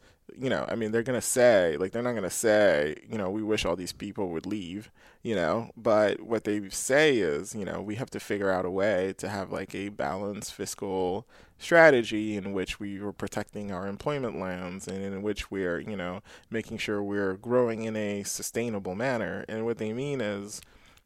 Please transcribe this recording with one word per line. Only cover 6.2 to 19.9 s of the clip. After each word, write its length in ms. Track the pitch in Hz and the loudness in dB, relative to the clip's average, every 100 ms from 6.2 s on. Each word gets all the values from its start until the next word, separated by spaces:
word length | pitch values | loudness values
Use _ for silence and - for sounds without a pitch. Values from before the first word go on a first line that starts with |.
what 240 | - 113 | -2 -2
they 240 | 107 104 98 | 0 -2 -4
say 500 | - - 135 156 123 | -8 2 4 6 4
is, 340 | 85 73 98 | 2 0 -4
you 120 | 110 | -8
know, 160 | 92 85 | -6 -6
"We 140 | 98 107 | -6 -6
have 140 | 135 | -6
to 100 | 113 | -8
figure 280 | - 104 98 | -4 -2 2
out 160 | 92 | 2
a 60 | 92 | 0
way 420 | 95 101 92 95 95 | 0 2 2 0 -2
to 100 | 101 | -6
have, 220 | 104 90 | -6 -4
like, 240 | 95 98 | -6 -6
a 140 | 98 101 | -8 -8
balanced 640 | 104 69 95 101 104 - | -4 -4 -4 -6 -8 -10
fiscal 720 | - 95 - 101 95 90 98 - - - _ | -8 -8 -6 -4 -2 0 -2 -8 -18 -20 _
strategy 760 | - 170 160 127 107 110 107 104 | 4 10 10 8 4 -2 -2 -2
in 160 | 98 | -2
which 260 | 98 92 - | -4 -4 -6
we 220 | 101 98 | -10 -8
are 100 | 101 | -8
protecting 640 | - 101 - 101 107 101 | -8 -6 -6 -8 -8 -8
our 160 | 90 98 | -6 -6
employment 500 | 101 151 147 120 71 | -6 -4 -4 -4 -4
lands 480 | 92 90 92 95 95 | -6 -6 -8 -10 -8
and 160 | 95 | -8
in 180 | 98 98 | -6 -4
which 280 | 104 104 - | -4 -4 -4
we 160 | 98 92 | -2 -2
are, 140 | 85 | -2
you 160 | 110 101 | -4 -6
know, 260 | 90 90 - - _ | -6 -6 -12 -20 _
making 300 | 113 - 110 | -6 -6 -6
sure 240 | - 104 | -4 -2
we're 320 | 101 101 98 | -2 0 0
growing 480 | 95 117 123 120 113 | -2 0 2 4 0
in 120 | 113 110 | -4 -2
a 260 | 104 101 | -2 -2
sustainable 720 | 98 - - 117 120 104 95 | -4 -6 -4 -4 -2 -4 -4
manner." 500 | 92 131 120 87 95 - | -4 -2 -2 -2 -6 -6
And 160 | 110 | -4
what 140 | 113 113 | -2 -2
they 140 | 110 | -4